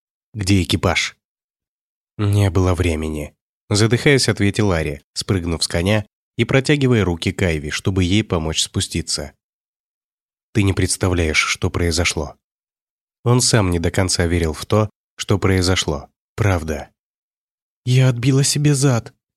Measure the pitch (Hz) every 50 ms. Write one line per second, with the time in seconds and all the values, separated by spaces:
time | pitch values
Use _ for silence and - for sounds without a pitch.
0 | _ _ _ _ _ _ - 110 101 90 101 95 87 - - 92 - 95 82 -
1 | - - - _ _ _ _ _ _ _ _ _ _ _ _ _ _ _ _ _
2 | _ _ _ - 107 101 101 104 101 98 82 98 92 92 90 85 87 87 80 78
3 | 78 78 78 76 76 76 - _ _ _ _ _ _ - 104 98 110 110 120 113
4 | - 156 143 131 - - 107 - 101 101 98 - 107 101 90 80 78 73 71 71
5 | - _ - - - - 104 95 85 87 82 78 - - - 85 85 98 107 107
6 | 104 - _ _ _ _ _ - 117 - - 135 131 - 151 147 135 127 127 110
7 | 95 90 85 82 - 101 90 - 98 90 80 76 71 76 - - - - 95 92
8 | 92 87 95 107 110 - 95 85 78 80 78 - - - - 101 92 - - 87
9 | 76 - - - 73 73 - _ _ _ _ _ _ _ _ _ _ _ _ _
10 | _ _ _ _ _ _ _ _ _ _ - 107 98 98 92 - 95 92 - -
11 | - 95 90 90 85 78 76 - - - - - - 90 - - 87 85 80 85
12 | 87 - - 82 76 - - _ _ _ _ _ _ _ _ _ _ _ _ _
13 | _ _ _ _ - 117 123 123 117 - - 117 101 90 87 85 85 87 - -
14 | 95 92 - - 90 82 87 87 82 80 76 - - - 110 107 107 101 - _
15 | _ _ _ - - - 107 92 - 95 95 95 87 90 95 - - - 78 71
16 | - - _ _ _ _ _ - - 101 95 85 78 80 76 73 - - _ _
17 | _ _ _ _ _ _ _ _ _ _ _ _ _ _ _ _ - 123 123 131
18 | 131 127 123 120 117 139 131 135 143 - - 147 147 147 147 131 135 143 127 117
19 | - - - _ _ _ _